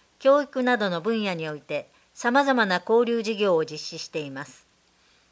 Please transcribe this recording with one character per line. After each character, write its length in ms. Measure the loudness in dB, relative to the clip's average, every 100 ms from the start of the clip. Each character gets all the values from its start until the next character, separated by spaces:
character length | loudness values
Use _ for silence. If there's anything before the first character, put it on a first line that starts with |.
| _ _
教 220 | 4 4
育 220 | 2 -2
な 140 | 0 0
ど 120 | 0
の 100 | -2
分 220 | -2 -2
野 100 | -4
に 140 | -4 -6
お 80 | -10
い 60 |
て、 260 | -6 -8 -8 _ _
様 300 | -4 2 2
々 220 | 4 2 2
な 160 | 0 2
交 200 | 2 2
流 180 | 0
事 140 | -2 0
業 180 | 2 2
を 100 | 0
実 120 | -8
施 200 | -12 -14
し 80 | -10
て 120 | -8
い 120 | -8
ま 140 | -10 -14
す。 200 | -18 _ _ _ _ _ _ _